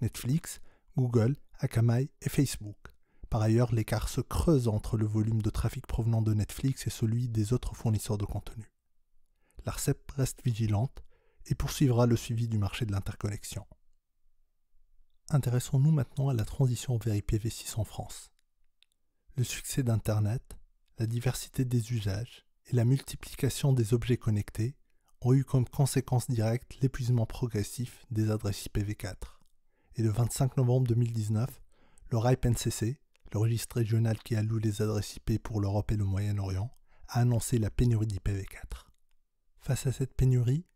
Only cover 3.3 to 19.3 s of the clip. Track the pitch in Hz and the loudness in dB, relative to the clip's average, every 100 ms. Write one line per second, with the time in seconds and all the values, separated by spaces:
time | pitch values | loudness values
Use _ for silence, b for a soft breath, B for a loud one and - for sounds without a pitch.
3.3 | 117 110 113 120 113 107 110 - - - | 0 4 4 4 2 0 -2 -2 -4 -4
4.3 | - - 147 117 107 - 113 110 107 107 | 0 4 4 4 0 -2 -2 0 2 2
5.3 | 113 107 - 117 131 - - 113 113 110 | 2 0 0 -2 -4 -4 -2 2 2 2
6.3 | 104 101 - 135 131 - - 113 117 123 | 2 0 -2 -2 -2 -6 -2 0 0 0
7.3 | 110 104 120 - - 117 107 - 104 101 | 0 0 0 -2 -4 0 0 0 -4 -4
8.3 | 104 - 113 - _ _ _ _ - _ | -6 -8 -12 -16 _ _ _ _ -20 _
9.3 | _ _ - - - - - - - 131 | _ _ -12 -8 -4 -2 -2 -4 -2 -2
10.3 | - 127 107 110 101 131 - - - _ | -2 -2 0 0 0 -2 -6 -16 -20 _
11.3 | _ - - 139 - 139 117 120 117 - | _ -6 -2 -2 2 4 6 6 4 0
12.3 | 117 117 107 98 - 104 98 - - 104 | -2 0 0 0 -2 -2 -2 -4 -6 -6
13.3 | 101 - - - - _ _ _ _ _ | -6 -8 -10 -12 -20 _ _ _ _ _
14.3 | _ _ _ _ - - - - _ - | _ _ _ _ -20 -20 -20 -20 _ -2
15.3 | 147 123 123 - 135 147 156 127 - 135 | 0 2 0 0 2 4 2 0 -2 -2
16.3 | 123 107 - 131 120 - 120 110 104 - | 0 -4 0 0 2 -2 -2 0 -2 0
17.3 | 113 113 - - - 104 - - - - | -2 -2 -6 -8 -6 -6 -6 -12 -14 -18
18.3 | _ _ _ _ _ _ _ _ _ _ | _ _ _ _ _ _ _ _ _ _